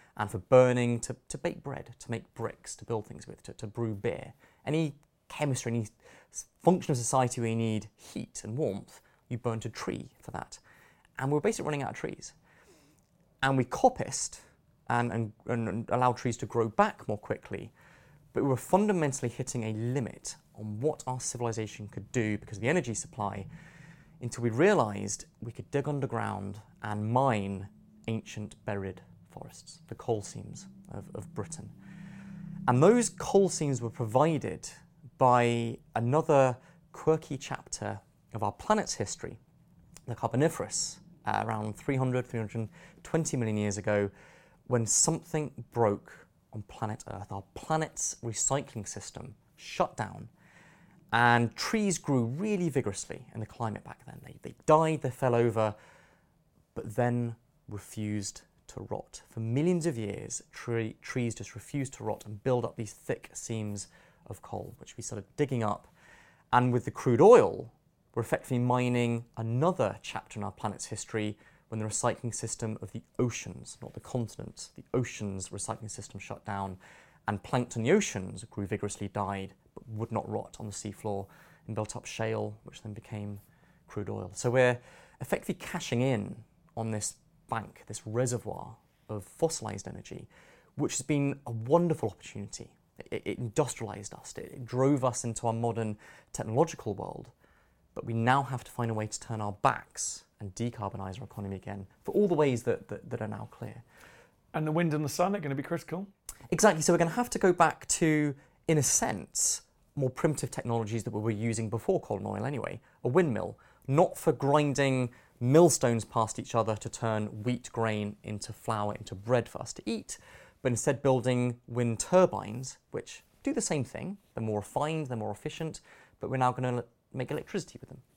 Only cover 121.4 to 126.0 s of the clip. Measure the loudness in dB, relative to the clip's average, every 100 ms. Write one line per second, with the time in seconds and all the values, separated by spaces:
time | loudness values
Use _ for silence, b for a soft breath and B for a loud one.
121.4 | 0 -2 -6 0 0 0 4 6 6 2
122.4 | -6 -8 -10 -14 _ -10 -10 -18 _ _
123.4 | -2 -2 0 -2 -2 -6 -8 -10 _ -6
124.4 | -2 -2 -2 -2 0 -2 -4 -4 -4 -6
125.4 | -8 -6 -8 -8 B B